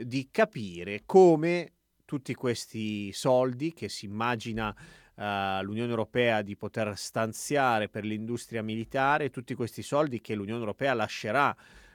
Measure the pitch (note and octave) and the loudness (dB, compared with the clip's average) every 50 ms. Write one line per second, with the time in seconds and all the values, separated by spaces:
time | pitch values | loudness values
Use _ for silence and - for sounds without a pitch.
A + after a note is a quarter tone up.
0 | A2+ B2 B2+ C#3 B2+ - - - A3 G#3+ - C#3 G#2+ F#2 E2+ E2+ F2 G2 G2+ G#2+ | -8 -6 -4 -4 -4 -2 0 0 2 2 0 -6 -8 -8 -8 -8 -8 -8 -8 -8
1 | - - - F#3+ F#3 F3 D#3+ D3+ D#3+ E3+ F3 F3 D#3+ - _ _ _ _ _ _ | -2 6 8 10 10 10 8 6 4 0 0 -2 -4 -6 _ _ _ _ _ _
2 | _ - D3+ C3+ - - B2 - - B2 A#2 - - - - A2+ G#2+ G#2+ G#2+ G#2 | _ -8 -8 -6 -6 -6 -8 -4 -2 -2 -2 -2 -4 -10 -8 -6 -4 -4 -4 -4
3 | G#2 G2 F#2+ - - C#3 B2+ B2+ B2+ C3 B2 B2 D3 E3 - - A2 G2 - - | -6 -6 -6 -2 2 4 4 4 4 2 -2 -4 -6 -6 -6 -6 -8 -8 -8 -8
4 | - G2 G2+ A2 A#2 B2 A#2+ A2 - A#2+ A2 A2+ A2 G#2+ G2 - - - - - | -10 -8 -4 -2 0 0 0 0 -2 -4 -4 -4 -4 -4 -4 -8 -14 -20 -20 -20
5 | - _ _ - G#2 G#2 G2+ G2 G2 F#2+ F#2+ F#2+ F#2+ G2 G#2+ A2 A#2+ A#2+ A#2 A2+ | -20 _ _ -8 -4 -2 -2 0 0 0 -2 -2 -4 -4 -4 -4 -4 -2 -2 -2
6 | G#2+ - - B2+ A#2+ A#2 A2 G#2+ G#2 G2+ G2+ - - G2+ - A#2 A2 G#2+ G2+ - | -2 -2 2 2 4 4 4 2 0 -2 -6 -8 -8 -8 -4 -4 -4 -4 -4 -6
7 | - - - A#2 A2+ A2 G#2+ - - - C#3 C#3+ C3+ B2+ A#2 G#2+ G#2 G2 - A2 | -10 -6 -2 -2 -2 -2 -4 -6 -6 -2 0 2 4 4 4 2 0 -2 -4 -6
8 | G2+ G#2+ G#2+ G#2+ A2 A2+ A#2+ A#2 - - A2+ A#2 G#2+ A2 A2 A2+ A2+ - - C3+ | -6 -4 -4 -4 -4 -6 -6 -6 -6 -6 -6 -6 -4 -4 -4 -6 -6 -4 -2 0
9 | C3+ C#3 D3 D#3 D3+ B2+ - C3+ B2 - B2+ - A#2+ A2 - - G#2 - D3 C#3+ | 2 4 2 2 0 -2 -6 -6 -8 -6 -4 -4 -4 -4 -6 -8 -6 -2 2 2
10 | D#3+ C#3+ A#2+ A2 - - A2 G#2 G2 G2 A#2 A#2+ A#2 G#2 G2 - C3+ C#3 B2+ A2+ | 2 2 0 -6 -6 -4 -4 -4 -4 -4 -4 -6 -4 -6 -4 -2 0 0 2 2
11 | G#2+ G#2 - - - G#2+ G#2+ C#3 C#3+ A#2+ G#2+ - - - - - - - - | 0 -2 -4 -4 -4 0 2 2 2 2 2 -2 -10 -20 -20 -20 -20 -20 -20